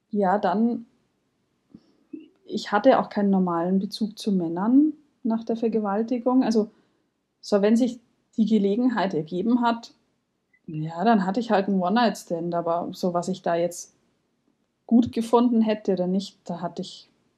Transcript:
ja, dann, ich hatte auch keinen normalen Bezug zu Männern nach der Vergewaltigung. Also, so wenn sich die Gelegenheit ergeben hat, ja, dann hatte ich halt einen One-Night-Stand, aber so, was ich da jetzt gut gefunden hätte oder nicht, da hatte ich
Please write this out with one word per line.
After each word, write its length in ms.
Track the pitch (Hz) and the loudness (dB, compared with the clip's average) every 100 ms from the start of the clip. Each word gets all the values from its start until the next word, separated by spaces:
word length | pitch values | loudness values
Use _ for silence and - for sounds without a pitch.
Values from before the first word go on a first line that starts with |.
| - | -8
ja, 280 | 208 185 208 | -2 0 2
dann, 480 | 190 196 233 233 - _ _ _ _ _ _ _ _ - _ _ _ - - _ | 0 0 0 -2 -10 _ _ _ _ _ _ _ _ -20 _ _ _ -20 -20 _
ich 260 | - 208 - | -10 -10 -2
hatte 260 | 208 262 - | 2 4 4
auch 80 | 196 | 2
keinen 220 | 214 202 | -2 2
normalen 480 | 190 180 170 175 190 | 2 2 0 0 0
Bezug 400 | 208 - 214 - | -2 -6 -8 -6
zu 120 | 220 | -2
Männern 640 | 185 165 170 220 269 311 - _ _ | 0 -2 -2 4 4 4 -2 _ _
nach 180 | 226 226 | -4 -4
der 120 | 226 226 | -4 -4
Vergewaltigung. 880 | 233 220 202 202 226 247 247 262 | -2 -2 -2 -4 -2 -2 2 2
Also, 260 | 226 220 208 _ _ _ _ _ _ _ | 2 0 0 _ _ _ _ _ _ _
so 220 | - 202 | -2 2
wenn 140 | 208 233 | 4 4
sich 220 | 254 - _ _ _ - | 2 -4 _ _ _ -2
die 100 | 208 | 2
Gelegenheit 680 | 214 196 214 247 214 190 | 4 2 2 0 0 -2
ergeben 480 | 160 156 180 226 240 | -2 -4 -4 0 2
hat, 300 | 233 233 - _ _ _ _ _ _ _ - | 2 -2 -8 _ _ _ _ _ _ _ -12
ja, 380 | 156 160 165 | -8 -8 0
dann 220 | 220 220 185 | 2 2 2
hatte 140 | 233 | -4
ich 100 | 226 | 0
halt 180 | 226 196 | 0 2
einen 120 | 190 | 0
One-Night-Stand, 720 | 180 233 226 - - 170 175 | 2 2 2 -2 -8 -6 -4
aber 340 | 170 170 170 - | -4 -2 -4 -4
so, 200 | 180 185 | -4 -4
was 160 | 175 175 | -2 -4
ich 140 | 185 | -6
da 120 | 180 170 | -2 -2
jetzt 380 | 175 - - _ _ _ _ _ _ _ _ _ - | -2 -6 -18 _ _ _ _ _ _ _ _ _ 2
gut 260 | 233 240 | 2 4
gefunden 480 | 233 226 240 240 226 | -4 2 2 4 2
hätte 320 | 220 220 - | 0 -2 -2
oder 140 | 180 180 | -2 0
nicht, 320 | 196 190 _ | -2 -4 _
da 160 | - 165 | -12 -8
hatte 220 | 170 185 | -8 -8
ich 260 | 190 - - _ _ | -14 -16 -20 _ _